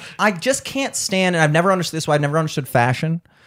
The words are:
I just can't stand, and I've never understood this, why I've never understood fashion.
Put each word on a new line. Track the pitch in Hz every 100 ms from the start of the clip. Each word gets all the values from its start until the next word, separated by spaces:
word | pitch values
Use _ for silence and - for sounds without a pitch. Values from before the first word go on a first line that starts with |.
| - - 208
I |
just | 175 247 269 -
can't | 269 269 -
stand, | - 190 185 175
and |
I've | 151
never | 160 185
understood | 185 160 160
this, | 160
why |
I've | 147
never | 143 160
understood | 156 - 131
fashion. | 127 120 123 160 165 - _